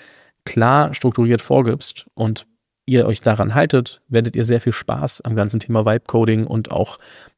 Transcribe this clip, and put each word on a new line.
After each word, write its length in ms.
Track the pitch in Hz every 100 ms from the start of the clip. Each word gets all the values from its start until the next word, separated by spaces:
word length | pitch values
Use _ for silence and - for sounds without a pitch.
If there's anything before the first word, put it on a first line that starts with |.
| - _ _ _
klar 500 | - - 113 139 147
strukturiert 460 | - 127 120 117 117
vorgibst 680 | - 135 117 135 - - -
und 320 | - 110 113 - _ _ _
ihr 220 | - 127 117
euch 140 | 110
daran 340 | 120 107 104
haltet, 460 | 117 156 131 123 - -
werdet 280 | 113 117 -
ihr 80 |
sehr 160 | 113 117
viel 120 | -
Spaß 500 | - - - 143 -
am 120 | -
ganzen 260 | 110 104 113
Thema 260 | - 113 107
Vibe-Coding 600 | 113 - 113 113 110 110
und 240 | 110 104
auch 280 | - - - - - -